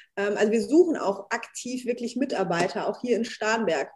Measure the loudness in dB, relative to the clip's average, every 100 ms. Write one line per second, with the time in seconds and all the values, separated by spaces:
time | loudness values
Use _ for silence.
0 | -14 -4 -2 2 2 2 4 6 6 4
1 | -2 -2 -4 -6 -6 -12 -8 -6 -4 -4
2 | -4 -2 -2 0 0 0 0 -2 -4 -4
3 | 0 0 -2 -4 0 0 2 0 -2